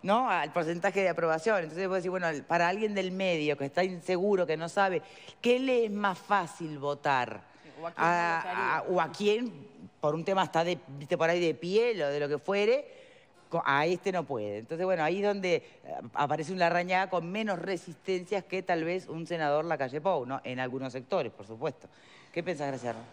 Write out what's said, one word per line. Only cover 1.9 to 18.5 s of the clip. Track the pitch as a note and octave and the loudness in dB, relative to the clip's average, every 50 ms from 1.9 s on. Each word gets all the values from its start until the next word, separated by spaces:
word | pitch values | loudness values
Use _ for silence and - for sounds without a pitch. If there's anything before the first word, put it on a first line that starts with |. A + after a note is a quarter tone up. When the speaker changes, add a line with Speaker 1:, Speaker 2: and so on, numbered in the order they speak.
| F#3+ | 0
Speaker 1:
decís, | F#3+ E3 F#3 | 0 -2 -2
bueno, | F3+ F#3 F3+ E3 D#3 C#3+ B2+ | -2 0 0 0 -2 -2 -2
para | - E3+ E3+ E3+ | 0 2 4 4
alguien | E3+ F#3 G#3+ A3 G#3+ G#3 | 2 2 0 0 0 0
del | G3 F#3 F#3 | -2 -2 -2
medio | F#3 F#3 G3 F#3 F3 D#3+ D3+ D3 D3 | -2 0 0 2 2 2 2 0 0
que | - C#3 | 0 -2
está | C#3 - F3 F3+ | -2 0 0 0
inseguro, | F#3+ F#3 E3+ - - F#3 F3 F#3 G#3+ G3+ F#3 F3 | 0 -2 -6 -2 -2 0 2 2 2 2 2 2
que | D3+ D#3+ | 0 0
no | D#3 E3 | -2 -4
sabe, | E3+ - G#3 G3 F#3+ F#3+ D#3 - - - - - - - _ | -2 2 2 2 2 2 -2 -4 -6 -20 -20 -20 -20 -16 _
¿qué | - A#3+ B3 B3+ | 2 4 4 4
le | C4 C4+ B3+ A#3+ A#3 | 4 2 4 4 2
es | G#3+ | 2
más | G3+ G#3 G#3 G3+ F3+ | -2 -2 -2 -2 -2
fácil | - - - G#3 G3 F3 D#3 - - E3+ D#3 D3+ C#3 | -4 -2 2 2 2 2 -2 -8 -10 -10 -8 -8 -4
votar? | C3+ C#3+ C#3+ - - D3+ C#3 B2+ B2 A2+ - G2+ - - - - | -2 -2 -4 0 2 2 2 2 2 -2 -6 -12 -14 -18 -20 -20
Speaker 2:
Sí, | - D#3 - C#3+ | -20 -20 -16 -12
o | D#3+ | -12
a | E3+ | -10
quién | E3+ - D#3+ | -2 2 4
no | E3+ | 4
Speaker 1:
A, | F3 F3 E3+ E3+ E3 | 4 4 2 2 0
Speaker 2:
votaría. | E3 D3 - - A#2 A#2+ B2 D3+ | 0 -2 -2 -2 0 0 2 0
Speaker 1:
a, | D#3+ G2+ D3+ | 0 0 0
o | F3+ F3 | 0 0
a | E3 C#3+ | 0 0
quién, | - - G#3 G3+ G#3 A3+ B3 A#3 F3+ - - - - - - - _ _ | -2 0 2 2 2 2 0 -4 -6 -12 -18 -20 -20 -20 -20 -20 _ _
por | - D3 D3+ | 0 0 0
un | E3 D#3+ | 0 0
tema | G3+ G3 F#3+ | 0 2 0
hasta | F3+ D3+ - D#3+ E3+ | 0 2 2 0 2
de, | E3+ D#3+ C3+ - - C3+ | 2 -2 -4 -6 -14 -14
viste, | C#3 D3+ - - - | -14 -2 -2 0 2
por | D#3+ E3 | 4 2
ahí | F3 F3 | 4 4
de | F3 E3 D3+ | 2 2 0
piel | - E3+ F3 F#3+ G#3+ A#3 A#3+ A3+ F3+ | 0 -4 0 2 2 4 2 2 0
o | D3 | 0
de | C#3+ C#3+ D3 | 0 0 0
lo | D3 | 0
que | C#3 D3 C#3 | 0 -2 -4
fuere, | - - G3 G3+ G3+ A3 B3 C#4+ C#4+ - - - - - - - - _ _ - - | -2 0 2 2 4 4 4 2 0 -6 -18 -20 -20 -20 -20 -20 -20 _ _ -20 -12
co-, | - - E3 - | -4 -4 -2 0
a | - C#3 C#3 D3+ | 2 2 4 4
este | E3+ F#3 F3 - G3 | 2 0 0 -2 -2
no | F#3 F3 D3+ | -2 -2 -2
puede. | - C#3 A2+ G#2 G#2 G2+ | -2 -4 -4 -4 -4 -6
Entonces, | G#2+ A#2 - D#3+ D#3+ F#3 | -8 -8 -8 -6 -4 0
bueno, | F#3 F#3+ E3+ D3+ | 0 0 2 2
ahí | D#3 F3 G3+ | 0 0 2
es | G3+ | 2
donde, | G3+ G3+ G3+ F#3 F3+ E3+ | 0 0 0 2 2 2
eh, | D3 - - - - - C3+ - - - B2 - | 2 0 -6 -20 -20 -14 -10 -10 -10 -10 -8 -2
aparece | - C#3+ C3+ D3+ D3+ D#3 C#3+ | -2 0 0 0 -2 -2 -4
un | F#3+ | 0
Larrañaga | F#3 F3 E3+ E3+ F3 F3 F3+ F#3 F#3 F#3+ F#3 | 2 2 4 4 2 2 2 2 2 2 2
con | F#3 F3 E3 E3+ | 0 -2 -2 -2
menos | F#3+ G#3+ A3 G#3+ F#3+ E3 | -4 -4 -2 -2 -2 -4
resistencias | E3 F#3+ F#3+ E3+ - F3+ D#3 - _ - F#3+ F3+ F3+ - G#3 F#3+ F3+ | -2 -4 -4 -4 -6 -12 -16 -10 _ -2 -2 -2 -2 -2 -4 -4 -4
que | - | -4